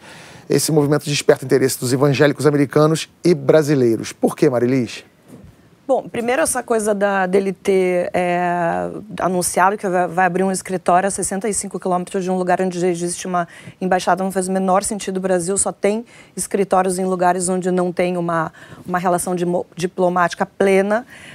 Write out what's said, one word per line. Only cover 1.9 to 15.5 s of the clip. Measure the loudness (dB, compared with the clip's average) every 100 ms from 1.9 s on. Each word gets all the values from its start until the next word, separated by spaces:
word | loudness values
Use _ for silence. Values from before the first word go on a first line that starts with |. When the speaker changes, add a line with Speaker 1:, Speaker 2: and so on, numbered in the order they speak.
Speaker 1:
evangélicos | 2 2 4 2 4 2
americanos | 2 2 4 2 2 -4 _
e | 0 0
brasileiros. | 4 2 4 2 2 2 -4
Por | -4 -4 0
quê, | 0
Marilis? | 2 0 0 -2 -8 -18 _ _ -20 -20 -20 _ _ -2
Speaker 2:
Bom, | -2 -2
primeiro | -6 -2 0
essa | 0 -2
coisa | -2 -2 0 0
da, | 0 0 2
dele | 2 0
ter, | -4 0 2 2 0 0 -2
é, | 0 0 0 0 -2 -2 -4 -8 -12 -4
anunciado | -2 -2 -2 2 2 2
que | -2
vai, | -2 -2
vai | 0 0
abrir | 2
um | -2
escritório | -2 -6 -6 2 2 2
a |
sessenta | -4 -6 -4 -4
e |
cinco | -6 -6 -6
quilômetros | -4 -4 -2 -4
de | -2
um | -2
lugar | 0 0
onde | 0 0
já | -2
existe | -2 -4 -6 -4
uma | -4 -4 -10 -20 -6
embaixada | -2 0 0 0
não | 0
faz | -2 -2
o |
menor | 0 2 2
sentido. | 0 -6 -6 -4
O |
Brasil | 0 0 0